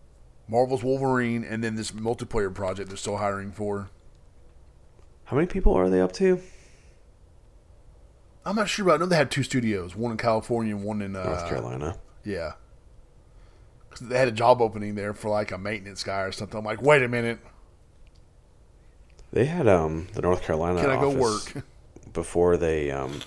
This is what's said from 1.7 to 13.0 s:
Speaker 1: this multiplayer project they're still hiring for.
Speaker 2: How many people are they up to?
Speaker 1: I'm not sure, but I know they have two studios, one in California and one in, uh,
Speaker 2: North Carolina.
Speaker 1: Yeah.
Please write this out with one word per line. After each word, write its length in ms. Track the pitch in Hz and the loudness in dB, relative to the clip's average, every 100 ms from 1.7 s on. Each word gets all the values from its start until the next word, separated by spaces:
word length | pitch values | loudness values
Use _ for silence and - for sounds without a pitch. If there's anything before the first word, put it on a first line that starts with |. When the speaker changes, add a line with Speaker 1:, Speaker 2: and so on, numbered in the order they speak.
| 110 | -4
Speaker 1:
this 160 | 104 | -8
multiplayer 640 | 104 110 117 117 113 98 | -6 -4 -4 -4 -2 -2
project 360 | 92 95 95 95 | -4 -6 -6 -8
they're 80 | 98 | -10
still 200 | 104 101 | -6 -2
hiring 340 | 101 98 98 | -2 -2 -6
for. 380 | 92 104 101 101 - - - - - - - - - - - - - - | -8 -6 -6 -8 -16 -20 -20 -20 -20 -20 -20 -20 -20 -20 -20 -20 -20 -4
Speaker 2:
How 100 | 127 | -2
many 120 | 180 | 0
people 260 | 190 202 185 | 4 4 6
are 140 | 185 | 4
they 120 | 185 | 4
up 100 | 185 | 2
to? 280 | - 190 185 - - - - - - - - - - - - _ - - - - - - - 175 | 2 2 2 -2 -20 -20 -20 -20 -20 -20 -20 -20 -20 -20 -20 _ -20 -20 -20 -20 -20 -20 -14 -4
Speaker 1:
I'm 100 | 208 | -2
not 120 | 202 | 0
sure, 180 | - 185 | 0 4
but 100 | 156 | 4
I 20 | |
know 80 | 180 | 4
they 100 | 170 | 2
have 140 | 135 | 2
two 140 | - | 0
studios, 520 | 127 131 113 98 87 92 | 0 0 0 -2 -4 -6
one 160 | 117 | -6
in 60 | 110 | -2
California 580 | 120 110 - 117 110 104 | 2 0 0 -2 -2 -4
and 80 | |
one 180 | 101 107 | -4 -4
in, 120 | 98 95 | -6 -6
uh, 80 | |
Speaker 2:
North 240 | 92 90 85 | -4 -4 -4
Carolina. 500 | 65 60 64 76 - - - | -6 -6 -6 -6 -8 -14 -16
Speaker 1:
Yeah. 300 | 104 92 78 - - - - - | -10 -8 -8 -12 -20 -20 -20 -20